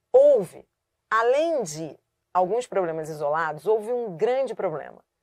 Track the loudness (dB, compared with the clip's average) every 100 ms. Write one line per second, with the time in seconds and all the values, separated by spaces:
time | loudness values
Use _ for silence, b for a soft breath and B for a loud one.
0 | _ 6 8 6 2 -8 -20 _ _ _
1 | -4 0 2 2 2 -2 -4 -8 -12 -14
2 | _ _ _ 0 0 0 -4 -2 -2 -4
3 | -8 -6 -2 -2 -2 -4 -2 0 0 -6
4 | -6 -2 -2 0 -2 -4 -4 -6 -10 -18
5 | _ _